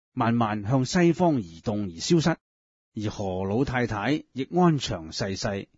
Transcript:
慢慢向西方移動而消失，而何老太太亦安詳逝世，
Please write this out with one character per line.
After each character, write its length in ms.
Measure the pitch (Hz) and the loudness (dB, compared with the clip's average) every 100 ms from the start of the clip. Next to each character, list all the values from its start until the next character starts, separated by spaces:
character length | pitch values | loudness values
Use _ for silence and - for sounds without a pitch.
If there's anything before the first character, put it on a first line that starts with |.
| _ | _
慢 220 | 127 117 | -2 0
慢 280 | 117 110 107 | 2 0 -2
向 220 | 101 135 | 0 0
西 280 | 127 180 170 | 2 4 4
方 280 | 160 175 139 | 4 2 2
移 200 | 87 82 | -2 -8
動 260 | - 104 101 | -4 -4 -4
而 100 | 82 | -4
消 240 | - 170 | 2 2
失， 80 | - | 2
而 800 | - _ _ _ _ _ 110 107 | -2 _ _ _ _ _ -8 -6
何 340 | 95 98 92 | -4 -4 -4
老 200 | 98 110 | -2 0
太 240 | 139 123 117 | 0 0 -2
太 360 | 104 110 156 - | -2 -2 -4 -4
亦 120 | 123 | -10
安 340 | 135 170 175 147 | -2 4 4 4
詳 320 | - 92 78 | -2 -6 -8
逝 240 | - 104 95 | -6 -4 -4
世， 320 | 113 98 - | -4 -6 -8